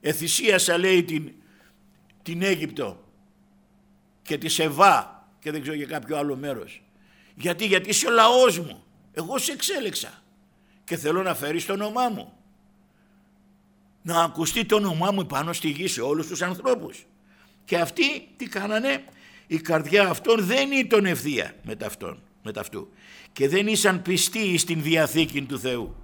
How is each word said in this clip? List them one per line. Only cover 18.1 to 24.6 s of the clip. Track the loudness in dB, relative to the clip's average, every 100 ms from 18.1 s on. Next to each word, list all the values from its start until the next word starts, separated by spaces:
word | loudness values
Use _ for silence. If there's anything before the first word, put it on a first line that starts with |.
| 0 -12 _
τι | -10
κάνανε; | -6 -4 -2 -2 -4 -6 -20 -20 -20 _
Η | -6
καρδιά | 0 0 2 2 4
αυτών | 2 2 2 4
δεν | 2 2
ήταν | 0 4 4 4
ευθεία | 0 0 -2 -4 -8
με | -12 -8
ταυτόν, | -8 -8 -12 -12 -18 _
με | -12
ταυτού. | -10 -10 -10 -12 -18 -20 -20 -20
Και | -2 2
δεν | 2 2
ήσαν | 4 4 4
πιστοί | 0 0 0 0 0
στην | 0